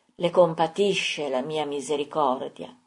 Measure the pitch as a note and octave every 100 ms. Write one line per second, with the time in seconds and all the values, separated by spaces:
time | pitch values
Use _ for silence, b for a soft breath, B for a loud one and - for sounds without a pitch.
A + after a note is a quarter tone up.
0 | _ - F3 F3 E3+ E3 E3 - G3+ F3+
1 | - - C#3+ B2+ D3 D#3 D3 C#3+ C3 C#3+
2 | D3 D#3+ C#3 B2 B2+ - - -